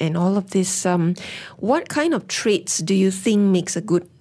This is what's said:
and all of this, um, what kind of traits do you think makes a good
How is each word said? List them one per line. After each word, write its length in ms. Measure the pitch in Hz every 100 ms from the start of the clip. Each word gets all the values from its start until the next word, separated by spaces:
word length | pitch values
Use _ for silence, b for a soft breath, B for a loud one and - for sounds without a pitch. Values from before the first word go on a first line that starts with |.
and 160 | 156 170
all 200 | 180 202
of 120 | 190
this, 360 | 196 185 -
um, 280 | 185 175 170 185 B B B B
what 300 | 208 311 -
kind 260 | 302 330
of 140 | 240 -
traits 520 | - 220 190 - -
do 160 | 165
you 160 | 190 190
think 300 | 190 226 208
makes 360 | 202 180 185 175
a 40 |
good 280 | 214 175 - _